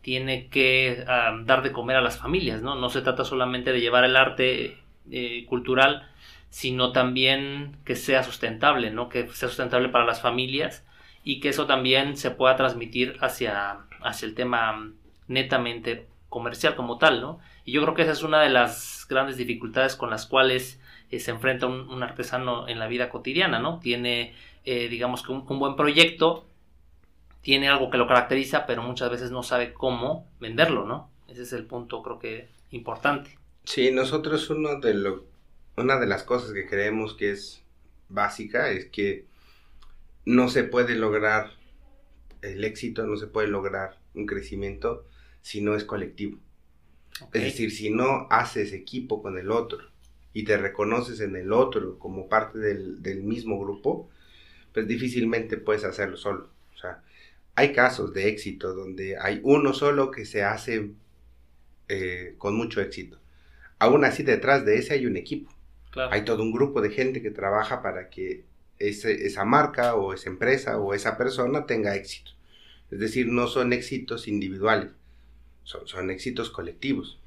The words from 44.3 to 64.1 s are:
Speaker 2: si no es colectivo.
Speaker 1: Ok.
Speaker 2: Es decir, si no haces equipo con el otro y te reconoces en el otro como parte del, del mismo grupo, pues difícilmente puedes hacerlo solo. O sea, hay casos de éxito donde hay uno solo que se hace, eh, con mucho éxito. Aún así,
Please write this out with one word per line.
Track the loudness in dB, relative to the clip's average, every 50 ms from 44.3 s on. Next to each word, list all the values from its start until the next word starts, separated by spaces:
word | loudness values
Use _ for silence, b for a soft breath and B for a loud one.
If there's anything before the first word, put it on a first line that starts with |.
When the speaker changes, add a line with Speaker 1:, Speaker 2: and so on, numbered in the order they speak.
| -6 -6 -6 -8 -8 -6 -6 -8 -8 -4 -4 -4 -4 -4 b b b b b b b b
Speaker 2:
si | -16 -10 -8 -4
no | -2 0 0
es | -2 -2
colectivo. | -4 -6 -6 -6 -8 -8 -8 -8 -8 -8 -12 -20 -20 -20 _ _ _ _ _ _ -20 _ -20 -20 -18 -16 -16
Speaker 1:
Ok. | -16 -4 -4
Speaker 2:
Es | -2 -2
decir, | -2 -2 -4 -4 -4
si | -4 -4 -4 -2
no | 0 2 2 2 0 0 0 2
haces | 2 2 2 0 -2 -4 -4 -4
equipo | -6 -12 -12 -10 -10 -10 -4 -4 -6 -6
con | -4 -8 -8 -6
el | -4 0
otro | 0 0 0 -4 -10 -12 -14 -20 _ -20 -20 -20 -20 -20 -20 -10
y | -8 -8 0
te | 0 0
reconoces | 2 0 -2 -2 -2 0 0 0 -2 -2 -4 -6 -6
en | -6 -6 -6
el | -8 -2 2
otro | 4 4 4 4 2 -4 -4 -4 -10 -12
como | -12 -10 -10 -10 -4 0
parte | 0 0 0 0 -6 -2
del, | -2 -2 -2 -2 -6 -10 -12 -10
del | -8 -8 -6 -4
mismo | -4 -4 -4 -4 -4 -4 -4 -4
grupo, | -4 -6 -8 -2 -2 -2 -2 -2 b b b b b b b b b b b b b b
pues | -4 -4 -2
difícilmente | -2 -2 -4 -4 -2 0 0 0 2 0 -2 -2 -4 -6
puedes | -4 0 0 0 0 0
hacerlo | -6 -4 -4 -6 -6 -6
solo. | -6 -4 -4 -4 -4 -8 -16 -20 _ -20 -20 -20
O | -14
sea, | -12 -12 -14 -14 b b b b b b b b b _ 2 4
hay | 4 4
casos | 6 4 4 4 4 0 -6 -4 -4
de | 0 0 0
éxito | -2 -2 -8 -10 -10 -8 -8 -8
donde | -6 -8 -10 -10 -10 -8 -8 -8 -8 -4
hay | -4 -4 -4 0
uno | 4 6 6 6 6 2
solo | 0 2 2 2 2 2 0 -2
que | -2 -10 -12
se | -6 -2 0 0
hace, | 0 -2 -2 -4 -4 -4 -4 -4 -6 -10 -18 -20 _ _ _ -20 -20 -20 -20 -20 _ _ -20 -20 -20 -20 -20 -10 -8
eh, | -6 -4 -4 -6 -6 -8 -12 -14 -16 -6
con | -4 -2 0
mucho | 0 -2 -2 -2 -4
éxito. | -4 -4 -6 -12 -14 -16 -18 -20 -20 b b b b b b b b b b 4
Aún | 6 8 8 8 6
así, | 4